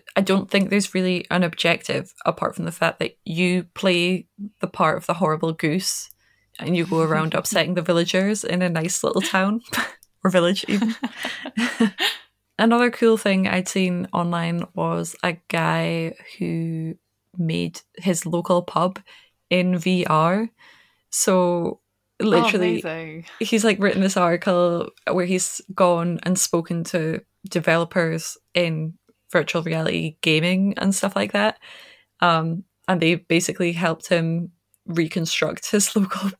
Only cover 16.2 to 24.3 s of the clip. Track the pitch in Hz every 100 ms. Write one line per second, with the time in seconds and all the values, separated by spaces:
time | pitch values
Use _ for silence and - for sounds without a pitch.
16.2 | - - 175 165 165 165 160 165 _ _
17.2 | _ - 165 165 165 - - - 180 175
18.2 | 170 170 170 180 175 - 180 190 - -
19.2 | _ _ - 180 180 180 175 185 175 156
20.2 | 160 190 226 _ - - _ _ _ -
21.2 | - 185 180 175 170 - _ _ _ -
22.2 | 208 180 220 208 180 170 170 160 165 156
23.2 | 165 - 220 226 226 208 196 185 190 190
24.2 | 175